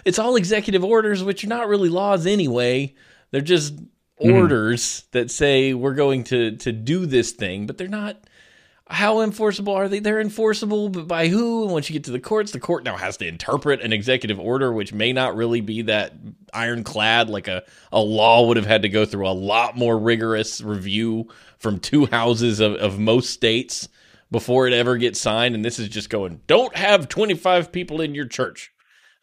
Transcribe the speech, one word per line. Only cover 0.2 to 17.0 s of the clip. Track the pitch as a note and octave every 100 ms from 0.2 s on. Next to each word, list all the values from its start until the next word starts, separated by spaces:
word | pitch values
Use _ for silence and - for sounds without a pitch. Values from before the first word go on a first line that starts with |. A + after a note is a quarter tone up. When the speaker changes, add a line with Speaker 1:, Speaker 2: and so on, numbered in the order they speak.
| A3+ B3
Speaker 1:
executive | F3 G#3+ G#3+ F#3+
orders, | F#3 A3+ G#3+ G3+
which | F#3+ F#3+
are | G#3
not | A#3 A3+
really | G#3 F3+
laws | F3 G3+ G3 E3
anyway. | G#3 D3+ A#2+ B2 B2+ C#3 _ _ _ _
They're | C#3
just | D3 F3 D3 D3 - _ _ -
Speaker 2:
Mm-hmm. | A2+ B2
Speaker 1:
orders | - B2+ G#2+ A#2+ - - -
that | B2 A#2
say | - C#3+ C3+ C3+
we're | B2+ C3 C3+
going | C#3+ C3 A#2
to, | B2+ A2+ G#2+
to | C3
do | A2+ A2 F3 F3
this | B2+ A#2
thing, | - G2 F#2+ G#2
but | -
they're | F#3
not. | G#3+ G#3 G#3 _ _ _ _ _ _ -
How | D#3+ G#3 A3
enforceable | A3 G#3+ G#3+ G3+ G3+
are | G3 G3
they? | G3+
They're | G#3 G#3+
enforceable, | G#3+ G#3+ A3 G#3+ G#3 G#3 G#3
but | F#3 D#3+
by | E3+ E3
who? | G3 A#3 A3+
And | G#3+
once | E3 C#3+
you |
get | D#3
to | D3
the | B2
courts, | - G#3+ G#3
the | B2+
court | - E3+
now | A#2+ F#2
has | F#2 -
to | F2+
interpret | E2+ - C#3 D3 C3+
an | G#2+
executive | A2 A2 B2+ A2 G2
order, | F#2 C3 C3+
which | A2+ G2+
may | G#2+ A2+
not | B2+ B2+ G#2
really | A#2 A#2+
be | G#2 A2
that | A2+ G#2+ F#2 - - - _
ironclad. | A2 A#2 A#2+ A2+ G#2+